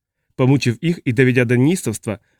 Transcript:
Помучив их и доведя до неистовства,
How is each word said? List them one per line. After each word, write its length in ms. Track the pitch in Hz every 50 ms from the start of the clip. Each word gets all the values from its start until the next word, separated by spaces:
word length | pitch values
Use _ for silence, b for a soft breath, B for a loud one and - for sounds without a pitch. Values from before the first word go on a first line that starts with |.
| _ _ _ _ _ _ _ -
Помучив 400 | 127 131 143 123 - 123 113 -
их 200 | 160 165 170 -
и 120 | - 139
доведя 340 | 110 139 131 127 120 127 123
до 120 | 113 123
неистовства, 640 | 120 131 160 190 - - 120 107 - - 113 98 - _ _ _